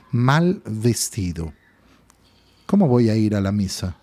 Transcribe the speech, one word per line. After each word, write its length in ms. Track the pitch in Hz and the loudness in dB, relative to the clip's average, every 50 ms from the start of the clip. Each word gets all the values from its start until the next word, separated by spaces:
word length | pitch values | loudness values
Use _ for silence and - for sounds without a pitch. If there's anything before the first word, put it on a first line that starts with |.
| - _ | -12 _
mal 500 | - 120 123 131 143 160 170 180 - - - | -2 0 2 2 4 4 2 2 0 -4 -6
vestido. 880 | 107 110 110 107 120 107 - - - - - 92 90 82 82 82 78 - _ _ _ _ _ _ _ _ _ _ _ _ _ _ _ _ _ _ _ _ _ _ | -10 -8 -2 0 0 0 0 -4 -6 -6 -6 -6 -6 -6 -6 -10 -10 -12 _ _ _ _ _ _ _ _ _ _ _ _ _ _ _ _ _ _ _ _ _ _
¿Cómo 200 | - 190 208 196 | -2 2 2 4
voy 220 | 135 123 123 120 110 | 4 4 4 4 2
a 60 | 107 | 2
ir 200 | 110 107 104 104 | 2 2 2 0
a 60 | 101 | 0
la 100 | 98 95 | 0 0
misa? 460 | 101 104 98 95 - - - 92 85 - | 0 -2 -2 -4 -4 -6 -8 -8 -8 -12